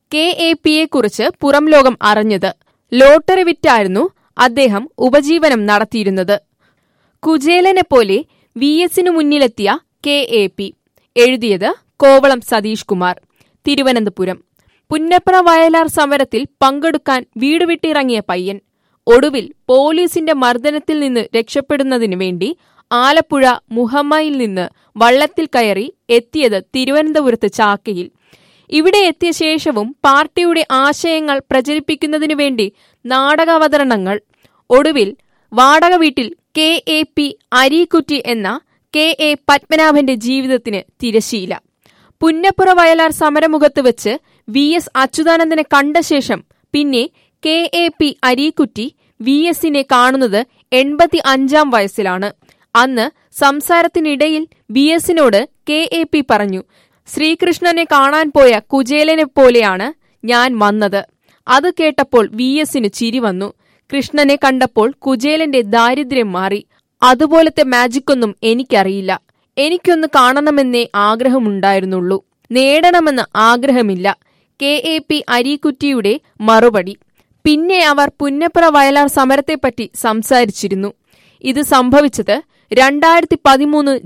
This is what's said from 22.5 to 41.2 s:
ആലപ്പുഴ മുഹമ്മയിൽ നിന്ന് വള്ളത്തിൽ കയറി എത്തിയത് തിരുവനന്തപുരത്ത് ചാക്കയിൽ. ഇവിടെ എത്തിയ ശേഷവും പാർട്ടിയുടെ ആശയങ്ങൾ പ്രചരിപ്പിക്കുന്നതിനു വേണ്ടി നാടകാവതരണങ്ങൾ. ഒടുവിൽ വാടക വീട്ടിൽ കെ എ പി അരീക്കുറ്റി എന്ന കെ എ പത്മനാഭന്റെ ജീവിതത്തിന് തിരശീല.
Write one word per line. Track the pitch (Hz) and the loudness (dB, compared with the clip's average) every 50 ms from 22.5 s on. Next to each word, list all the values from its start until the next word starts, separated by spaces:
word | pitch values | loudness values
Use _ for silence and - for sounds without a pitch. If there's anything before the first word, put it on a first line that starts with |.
| 339 - _ _ _ _ _ _ | -8 -10 _ _ _ _ _ _
ആലപ്പുഴ | - 240 254 269 302 320 311 - - 277 262 254 240 - - _ | -2 0 0 2 2 0 0 0 0 2 2 2 2 0 -6 _
മുഹമ്മയിൽ | 220 233 247 220 254 285 294 294 302 311 311 311 285 | -6 -4 -4 -2 -2 -4 -2 0 -2 -2 -2 -2 -4
നിന്ന് | 262 240 208 190 185 180 - - _ _ _ _ | -4 -4 -4 -4 -6 -6 -8 -10 _ _ _ _
വള്ളത്തിൽ | 214 226 240 247 269 294 294 - - 311 | 0 2 2 4 2 0 -2 -2 -6 -6
കയറി | - - 254 226 214 190 196 220 220 - _ _ - | -4 -2 -2 0 0 -2 -4 -6 -8 -12 _ _ 0
എത്തിയത് | 233 240 240 _ - 311 277 233 202 190 185 | 0 0 0 _ -4 -2 0 0 0 -2 -6
തിരുവനന്തപുരത്ത് | _ - 262 262 262 277 302 311 311 302 302 285 254 233 226 - 202 - | _ -6 -4 -2 0 0 0 0 0 -2 0 0 0 -2 -2 -4 -4 -2
ചാക്കയിൽ. | - 220 208 202 202 - 233 202 175 175 - - _ _ _ _ _ _ _ _ _ _ - | 0 0 0 0 -2 -6 -8 -8 -8 -10 -12 -16 _ _ _ _ _ _ _ _ _ _ -4
ഇവിടെ | - 302 311 370 370 415 | 0 2 4 4 4 4
എത്തിയ | 392 349 302 - 349 339 | 2 2 0 0 -2 -4
ശേഷവും | 311 - 330 311 311 311 - 320 254 208 208 233 285 - - | -2 -2 -2 -2 -2 -2 -2 -2 -2 -2 -4 -6 -8 -2 2
പാർട്ടിയുടെ | 277 277 285 311 339 - 349 349 349 339 330 311 - | 2 4 4 2 0 -2 -2 0 0 0 0 -2 0
ആശയങ്ങൾ | 262 262 269 285 294 - - 339 320 311 311 294 277 269 | 0 0 0 0 -2 -2 -4 -4 -2 -2 -2 -2 -4 -4
പ്രചരിപ്പിക്കുന്നതിനു | - _ 254 262 240 285 302 311 285 - 311 - 330 294 302 311 311 302 302 | -4 _ -2 -2 -2 -2 -4 -6 -4 -4 -4 -4 -4 -4 -2 -2 -2 -2 -2
വേണ്ടി | 285 294 277 262 226 202 196 - _ _ _ _ _ _ | -2 -2 -2 -2 -2 -4 -4 -6 _ _ _ _ _ _
നാടകാവതരണങ്ങൾ. | 240 254 262 269 285 302 311 330 330 330 320 311 302 302 285 277 262 233 202 185 185 208 208 - _ _ _ _ _ _ _ _ _ | -4 -2 -2 0 0 0 0 2 2 2 2 2 2 2 0 0 0 0 -2 -2 -2 -4 -6 -8 _ _ _ _ _ _ _ _ _
ഒടുവിൽ | 240 269 294 311 302 269 202 196 - - _ _ _ _ _ _ 214 | 2 4 4 4 2 0 -2 -2 -4 -10 _ _ _ _ _ _ 0
വാടക | 233 254 269 294 320 339 349 359 | 2 4 4 4 4 4 2 2
വീട്ടിൽ | 349 330 302 262 285 240 208 - - _ _ _ | 2 2 0 0 -4 -6 -8 -10 -16 _ _ _
കെ | 311 311 320 330 294 - - | -2 -2 0 -2 -2 -4 -4
എ | 311 311 311 | -4 -4 -4
പി | - _ - 294 277 - - _ _ 247 | -4 _ -4 -4 -4 -6 -12 _ _ 0
അരീക്കുറ്റി | 254 262 269 294 330 349 - - 330 294 - 294 269 - | 0 2 2 2 0 0 0 0 -2 -2 -2 -4 -6 -4
എന്ന | 240 240 226 196 190 226 302 - _ _ _ _ _ - | -4 -6 -4 -4 -6 -6 -8 -12 _ _ _ _ _ -2
കെ | 302 311 320 320 - | -2 0 0 0 -2
എ | 320 302 294 - - | -2 -2 -2 -2 0
പത്മനാഭന്റെ | - 285 285 - _ 320 311 311 311 294 294 285 262 262 | 0 0 0 0 _ 0 2 2 2 2 2 2 0 -2
ജീവിതത്തിന് | 214 220 240 262 269 254 262 262 240 247 240 208 190 - - _ | -4 -4 -4 -4 -4 -2 -2 -2 -4 -4 -6 -8 -8 -10 -12 _
തിരശീല. | _ - 233 208 220 | _ -6 -2 -2 -2